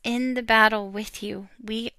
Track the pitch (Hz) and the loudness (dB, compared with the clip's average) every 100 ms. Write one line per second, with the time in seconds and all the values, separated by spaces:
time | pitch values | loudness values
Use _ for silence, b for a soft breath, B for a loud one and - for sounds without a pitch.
0 | - 240 254 254 226 220 214 214 196 202 | -4 -2 0 -2 4 6 6 4 -4 -8
1 | 208 - 208 196 196 - 220 220 233 | -8 -10 -10 -10 -12 -16 -8 -6 -8